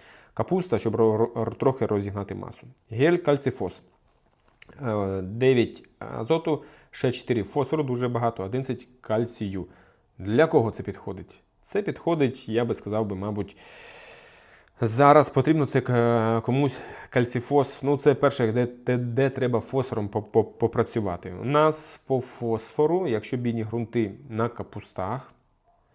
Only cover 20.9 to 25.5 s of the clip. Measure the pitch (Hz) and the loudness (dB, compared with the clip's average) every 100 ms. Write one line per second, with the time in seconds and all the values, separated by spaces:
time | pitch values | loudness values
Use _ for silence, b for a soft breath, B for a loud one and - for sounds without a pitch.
20.9 | 117 101 85 - 90 110 147 156 151 - | -2 -4 -6 -10 -8 0 4 4 2 -2
21.9 | - - 131 - - 117 110 - - 151 | -4 -2 -4 -4 -6 -2 -2 -4 0 2
22.9 | 180 175 107 - 127 120 113 107 117 113 | 2 0 -4 -4 -4 -2 -2 -4 -4 -4
23.9 | 120 104 104 - 110 117 - 98 104 - | -2 -2 -4 -10 -2 -2 -4 -12 -12 -14
24.9 | - 92 127 - _ _ | -8 -6 -6 -10 _ _